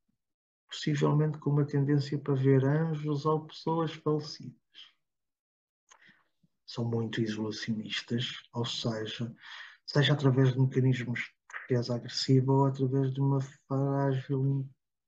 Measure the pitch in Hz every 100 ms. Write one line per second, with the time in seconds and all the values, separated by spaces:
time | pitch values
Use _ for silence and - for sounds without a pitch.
0 | _ _ _ _ _ _ - - - 147
1 | 151 147 156 151 147 147 147 143 139 147
2 | 135 143 147 135 135 135 135 151 165 151
3 | 151 143 156 156 156 - 160 165 156 -
4 | 151 151 151 - - - _ - - _
5 | _ _ _ _ _ _ _ _ _ -
6 | _ _ _ _ _ _ - - 117 117
7 | 110 120 110 107 107 - - 107 101 -
8 | - 120 - - - 120 120 - 120 110
9 | 110 - 117 - - - - - - 147
10 | 135 147 135 127 131 123 131 131 131 123
11 | 120 117 - _ - - - 123 117 120
12 | 120 - - 131 127 135 139 135 131 139
13 | 135 131 139 139 135 - - 135 139 139
14 | 139 131 131 139 139 139 135 _ _ _